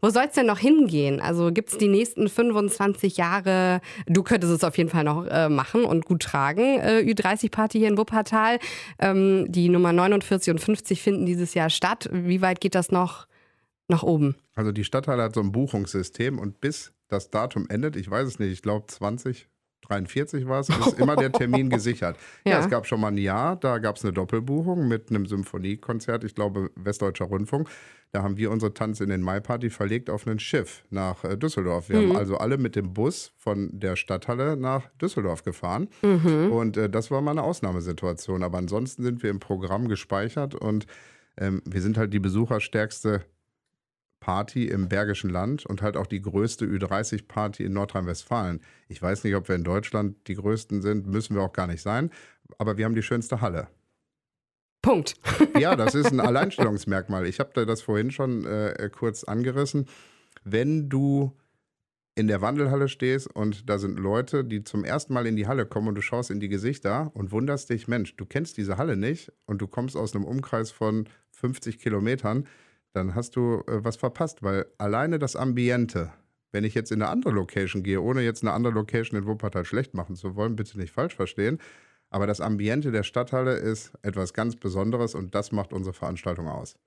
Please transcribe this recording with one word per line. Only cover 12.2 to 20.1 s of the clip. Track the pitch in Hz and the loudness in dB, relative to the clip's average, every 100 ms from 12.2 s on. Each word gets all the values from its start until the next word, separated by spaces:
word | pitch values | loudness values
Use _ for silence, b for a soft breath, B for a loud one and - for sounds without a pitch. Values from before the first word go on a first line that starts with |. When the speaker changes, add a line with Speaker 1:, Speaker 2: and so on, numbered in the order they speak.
| 175 185 | 2 2
Speaker 1:
weit | 185 180 | 2 2
geht | 190 | 2
das | 185 170 | 0 2
noch | 185 180 - - _ _ _ _ _ _ | 2 2 -4 -18 _ _ _ _ _ _
nach | 170 | 2
oben? | - 160 143 139 _ - | 4 4 4 0 _ -2
Speaker 2:
Also | 107 | -2
die | 104 | 0
Stadthalle | 101 135 139 127 | 0 0 0 0
hat | 113 110 | 2 2
so | |
ein | 98 | 0
Buchungssystem | 104 139 107 98 98 92 - 120 139 | 0 0 0 -2 -4 -4 -2 -2 -2
und | 101 101 | -6 -4
bis | 143 147 - _ _ | -6 -6 -12 _ _
das | 101 - | -6 -2
Datum | 107 123 110 - | -2 -2 -2 -2
endet, | 104 151 151 | -2 -2 -4
ich | 92 | -4
weiß | 104 131 | -2 -2
es | - | -2
nicht, | 101 | -4
ich | 92 | -2
glaub | 107 107 107 | -2 -2 -4
zwanzig | - 101 120 131 120 _ _ _ _ | -6 -4 -2 -4 -6 _ _ _ _
dreiundvierzig | - 101 92 | -6 -4 -2